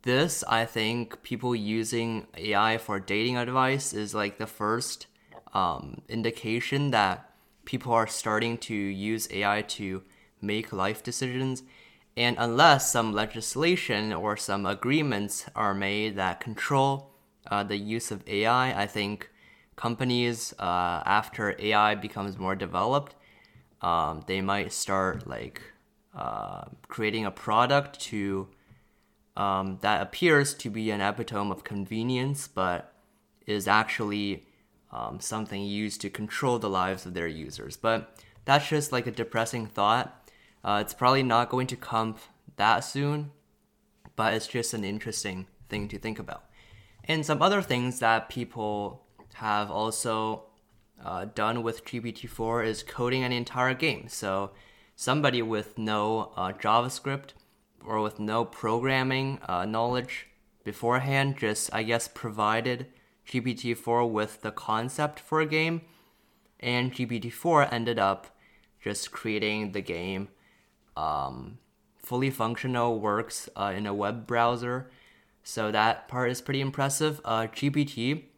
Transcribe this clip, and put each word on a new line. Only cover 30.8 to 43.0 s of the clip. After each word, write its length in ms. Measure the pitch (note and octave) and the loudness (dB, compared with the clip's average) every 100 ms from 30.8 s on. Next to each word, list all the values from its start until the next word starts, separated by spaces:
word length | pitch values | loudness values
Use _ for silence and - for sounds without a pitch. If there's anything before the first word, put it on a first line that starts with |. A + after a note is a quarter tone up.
| A2 | -2
an 80 | G#2 | 0
epitome 520 | G2 G#2 A#2 G#2+ G2+ | 0 0 -4 -2 -2
of 120 | F#2 | -4
convenience, 840 | - G#2 F#2+ A2 A#2+ B2+ C3 C#3+ - | -6 -8 -4 -4 0 0 0 -2 -6
but 440 | - F#2 F2 - _ _ _ _ _ - | -2 0 0 -6 _ _ _ _ _ -4
is 220 | G#2+ F#2+ | -2 4
actually, 760 | G#2+ A2 - G#2+ G#2 G2+ F2+ - _ _ _ _ | 4 4 -2 -2 -2 -2 -4 -8 _ _ _ _
um, 300 | A#1+ A1+ B1 | -8 -6 -6
something 420 | - A2 G#2+ G2 | -6 -6 -4 -4
used 380 | G2+ G2+ G#2+ - | -4 -2 -4 -4
to 80 | G2+ | -8
control 500 | - G#2+ - C3+ A#2+ | -6 -6 -2 0 0
the 100 | A2 | 0
lives 360 | F#2+ F#2 F#2 F#2 | 2 0 -2 -6
of 80 | |
their 140 | F2+ E2+ | -4 -4
users. 500 | D#2 C#2+ - A#1+ - | -4 -10 -10 -12 -2
But 440 | A2+ A2+ - - - - | 0 0 -2 -18 -20 -12
that's 240 | - C#3+ C#3+ | 4 4 4
just, 240 | D3+ C#3+ | 0 2
like, 160 | B2+ A#2+ | -2 -2
a 40 | |
depressing 540 | G#2+ A2+ A#2 A2+ B2 G#2+ | -4 -2 0 0 -2 -6
thought. 640 | - G#2 A#2 - - - _ _ _ | 2 4 4 2 -8 -20 _ _ _
Uh, 180 | - G#2 | 0 0
it's 120 | G#2 | 0
probably 300 | - B2+ C3+ | 2 4 6
not 260 | C3 A#2 A#2+ | 6 4 4
going 180 | B2+ B2+ | 0 -2
to 100 | B2+ | -6
come 380 | - A2+ A2+ G#2+ - _ - - | -4 -2 -2 -4 -14 _ -20 0
that 240 | G#2 A2+ | 4 4
soon, 500 | B2 C#3 | 0 -2